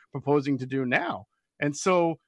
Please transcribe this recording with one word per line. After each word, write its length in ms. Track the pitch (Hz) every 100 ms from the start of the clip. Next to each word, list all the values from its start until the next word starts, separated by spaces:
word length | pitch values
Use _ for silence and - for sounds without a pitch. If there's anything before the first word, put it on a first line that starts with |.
| _
proposing 460 | 139 139 147 139 131
to 80 | 131
do 180 | 135
now. 420 | 127 131 349 95 - _ _ -
And 160 | 147
so 440 | 143 190 180 170 160